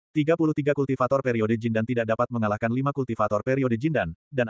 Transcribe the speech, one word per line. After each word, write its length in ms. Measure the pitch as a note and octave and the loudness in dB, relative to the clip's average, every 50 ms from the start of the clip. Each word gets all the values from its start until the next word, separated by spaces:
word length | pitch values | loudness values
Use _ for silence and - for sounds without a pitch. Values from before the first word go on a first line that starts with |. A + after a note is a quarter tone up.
| _ _ - | _ _ -2
tiga 240 | D#3 D3 D3+ E3+ | 0 2 2 2
puluh 160 | E3+ D#3+ D#3 D3+ | 4 2 2 2
tiga 240 | - C#3 D3 C#3+ | 2 0 0 0
kultivator 480 | C#3+ C#3 C3+ C3+ - B2+ A#2+ C#3 C3+ - | 0 0 0 0 0 2 2 2 0 0
periode 320 | B2+ A#2+ A2+ G#2+ G#2+ A#2 | 0 0 0 2 2 0
Jin 160 | A2 A2 A#2+ A2 | 0 0 0 0
dan 160 | A2 A2 B2 | 0 0 0
tidak 160 | B2 A#2 A2+ | -2 -2 0
dapat 240 | A2 A2 A2+ A#2+ - | 0 0 0 -2 -2
mengalahkan 400 | A#2+ A#2 A2 G#2 G#2 G#2 A#2 A#2 | -2 -2 0 0 0 0 -2 -2
lima 240 | A#2+ C3 C3+ C#3+ C#3 | -2 0 -2 -2 -2
kultivator 480 | C#3+ C3 B2 A2+ - G#2+ G2+ G#2 G#2 | -2 -4 -4 -2 -2 0 0 0 -2
periode 400 | - C3 C3 C#3 C3+ B2 A#2 A2 | 0 0 0 0 2 0 0 0
Jin 160 | B2 E3 D3+ | 0 0 0
dan, 120 | A#2+ F#2+ E2 E2 - _ _ | 0 -2 -2 -6 -10 _ _
dan 160 | C#3+ C3 A#2+ A2 | -4 -2 -2 0